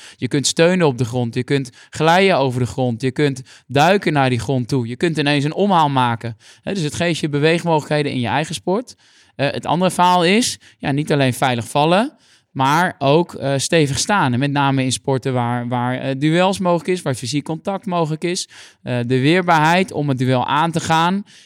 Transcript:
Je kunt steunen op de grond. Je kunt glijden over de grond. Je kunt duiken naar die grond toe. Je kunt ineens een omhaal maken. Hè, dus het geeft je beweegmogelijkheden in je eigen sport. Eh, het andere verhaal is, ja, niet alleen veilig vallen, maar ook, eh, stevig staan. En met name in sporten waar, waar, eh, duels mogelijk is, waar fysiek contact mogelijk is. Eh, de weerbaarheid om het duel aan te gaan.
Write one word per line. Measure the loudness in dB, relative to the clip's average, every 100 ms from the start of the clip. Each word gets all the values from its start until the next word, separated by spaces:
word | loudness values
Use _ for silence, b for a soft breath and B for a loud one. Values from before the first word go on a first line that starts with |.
| B B
Je | -4
kunt | -2 0
steunen | 2 4 4 2
op | 2
de |
grond. | -2 -2 -4
Je | -4
kunt | -2 -2 -4 B B
glijden | -2 2 4 4 2
over | 0 -2
de | -4
grond. | -2 -4 -2
Je | -4
kunt | 0 0 -2 B B -4
duiken | 2 4 2 2
naar | 2 2
die | 0
grond | -2 -2 -2
toe. | -2 -4
Je | -2
kunt | -2 0
ineens | 0 0
een | 0
omhaal | 0 2 2 2
maken. | 2 0 -2 -8 -12 B B
Hè, | -6
dus | -4
het | -4
geeft | -2 -2 -2
je | -2
beweegmogelijkheden | 0 2 2 0 0 0 -2 -2
in | -2
je | -2
eigen | -2 -4
sport. | -6 -4 -4 -6 b b b b
Eh, | -6 -4
het | -4 -2
andere | 0 0
verhaal | 2 4 4
is, | 4 2 0 -6 b b
ja, | -4
niet | -2 0
alleen | 2 0
veilig | 0 0 0 -2
vallen, | 0 2 2 0 b b b _
maar | -2 0 2 0 0
ook, | 2 2 2
eh, | -4 -4 -4
stevig | 0 2 2 0
staan. | 0 0 2
En | 0
met | 0
name | 0 2 0
in | 0
sporten | -2 -2 -2 -2
waar, | -2 -2 -4 -4
waar, | -2 -2 -4
eh, | -4 -2
duels | 0 2 2 0
mogelijk | 0 0 -2
is, | -4
waar | -4
fysiek | -6 -4 -6
contact | -4 -6 -6 -6 -4
mogelijk | -2 -2 -4
is. | -4 -6 -8 B B B
Eh, | -6 -4 0
de | 2
weerbaarheid | 4 2 4 4 4 2 0
om | -2 -2
het | 0
duel | 0 0 0
aan | 0 -2
te | -2
gaan. | 0 0 2 -2 B B